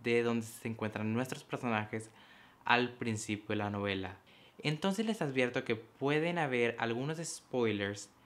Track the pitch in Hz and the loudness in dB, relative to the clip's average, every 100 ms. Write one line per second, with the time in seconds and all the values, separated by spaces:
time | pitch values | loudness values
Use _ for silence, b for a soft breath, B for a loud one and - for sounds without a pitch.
0 | 120 117 117 117 110 - 113 113 107 107 | 2 4 4 0 -2 -8 -8 -4 -4 -2
1 | 107 113 131 - - 139 123 110 107 110 | 0 0 -2 -6 -8 -6 0 0 0 -4
2 | 110 B B B B B - 120 123 123 | -8 B B B B B 4 4 4 -2
3 | 120 104 - 104 - 104 104 101 101 95 | -2 -2 -2 -4 -2 0 0 0 0 0
4 | 92 95 B B B - 147 151 196 196 | -4 -10 B B B -6 -2 0 0 0
5 | 226 208 147 131 123 131 127 110 - - | 0 -2 0 2 2 2 0 -2 -4 -4
6 | 135 151 170 175 143 123 117 113 117 117 | 0 2 2 0 0 2 2 2 -2 0
7 | 139 160 160 - - 127 113 104 101 101 | -2 -4 -6 -10 -4 0 2 2 -2 -4
8 | - B | -10 B